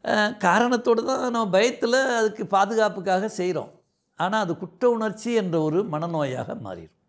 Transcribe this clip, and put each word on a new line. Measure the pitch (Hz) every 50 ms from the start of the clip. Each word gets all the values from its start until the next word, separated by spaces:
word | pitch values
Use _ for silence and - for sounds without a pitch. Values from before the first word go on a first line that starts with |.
| -
அஹ், | - - 214 208 208 208
காரணத்தோடு | - - 180 180 214 240 247 254 226 240 254 233 220 226
தான் | 254 262 269 262 247
நம்ம | 233 233 226 190 175 190
பயத்துல | 214 262 240 - - 233 240 262 262 262 240
அதுக்கு | 226 220 214 214 - 214
பாதுகாப்புக்காக | - 196 190 196 202 226 220 214 208 175 196 175 196 185 185 202 214 185
செய்றோம். | - 180 180 175 151 101 - - _ _ _ _ _ _ _ _
ஆனா | - 165 190 208 220
அது | 208 165 165 -
குற்ற | 190 180 - _ 247 247
உணர்ச்சி | 233 226 220 220 196 214 - 233
என்ற | 240 220 196 180 165 165
ஒரு | 156 151 151 180
மனநோயாக | 214 233 151 151 165 170 165 156 147 135 127 127 120 165 - 226 -
மாறிடும். | 98 92 87 82 80 _ _ _